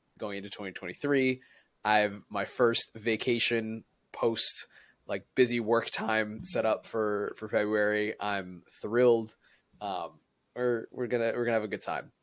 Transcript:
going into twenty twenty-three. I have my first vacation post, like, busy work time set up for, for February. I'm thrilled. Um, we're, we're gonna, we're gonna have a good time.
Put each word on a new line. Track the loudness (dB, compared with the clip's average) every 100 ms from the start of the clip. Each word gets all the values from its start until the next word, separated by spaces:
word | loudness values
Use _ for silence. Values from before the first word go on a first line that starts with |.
| _ -12
going | -8 -8
into | -10
twenty | -10 -10
twenty-three. | -10 -12 -6 0 4 2 0 -8 -20 _ _ 4
I | 4
have | 4 -2 -8
my | -6
first | -6 4 4 4 -4 -4
vacation | -2 0 0 0 2 0 -2 -8 -12 _ _
post, | 0 0 2 -2 -2 -8 -18 -20 _ -8
like, | -8 -4 4
busy | 4 4
work | 2 2 0
time | -6 -2 0 -2 -6
set | -4 0 2
up | 0 -2
for, | -2 0 0 -4 -8
for | -2
February. | 0 2 2 2 0 -2 -4
I'm | -4 -4 -6 -14 -18 -12
thrilled. | -2 4 6 4 0 -14 _ _ _ _
Um, | -8 -6 -8 -14 _ _ _ -4
we're, | 0 0 -4
we're | -8 -2
gonna, | 0 0 0
we're | 0
gonna |
have | 0
a | 0
good | -6
time. | -4 -6 -8 _